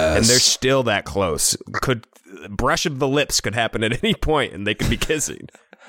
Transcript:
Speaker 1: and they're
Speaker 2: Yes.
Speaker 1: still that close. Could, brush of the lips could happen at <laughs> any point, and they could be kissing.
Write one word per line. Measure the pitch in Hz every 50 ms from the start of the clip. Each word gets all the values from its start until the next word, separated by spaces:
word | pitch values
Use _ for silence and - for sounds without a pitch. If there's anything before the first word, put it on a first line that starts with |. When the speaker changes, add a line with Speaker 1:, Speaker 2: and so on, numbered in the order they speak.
| - - -
Speaker 1:
and | 104 110
they're | 113 123 127
Speaker 2:
Yes. | -
Speaker 1:
still | - - - - 131 135 135 123
that | 117 104 95 -
close. | - - 98 98 85 76 69 - - - - - - -
Could, | - - 139 127 113 - - _ - _ 85 95 82 76 98
brush | 104 92 117 135 165 170 -
of | 175 143 131
the | 147 135
lips | 135 147 135 - - -
could | - 113 104
happen | 120 113 110 - 107 110
at | 107 123 -
<laughs> | -
any | 226 190
point, | - - 151 156 143 120 - -
and | 95 101
they | 104 107
could | - - 101
be | 120
kissing. | - - - 160 151 - - - - - - - - _ _ - - -